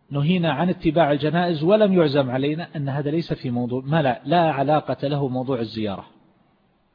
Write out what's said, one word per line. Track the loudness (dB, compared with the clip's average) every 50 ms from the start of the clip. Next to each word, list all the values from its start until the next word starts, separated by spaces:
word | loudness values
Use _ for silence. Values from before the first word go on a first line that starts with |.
| _ -6
نهينا | -2 0 0 2 2 2 2 0
عن | 0 0 0 0
اتباع | 0 0 0 0 2 4 4 2
الجنائز | 2 0 0 0 0 0 0 0 -2 0 2
ولم | 4 4 4 4 4 4
يعزم | 4 4 4 4 2 0 0
علينا، | 0 -2 -2 -2 -2 -4 -8 -10 -8
أن | -6 -6 -4
هذا | -4 -4 -2 -2
ليس | -2 -2 -2 -4 -6
في | -6 -4 -4
موضوع، | -2 -2 -2 -2 -4 -4 -2
ما | 0 0 2
لا، | 2 0 -2 -2 -2
لا | 0 2 2 2 2
علاقة | 2 0 0 2 0 0 0 -2 -6 -4 -4
له | -4 -2 -2 -2
موضوع | -2 -2 -4 -4 -2 -4 -4
الزيارة، | -4 -6 -6 -4 -4 -4 -6 -8 -12 -16 _ _ _ _ _ _ _ _ _ _ _ _ _ _ _ _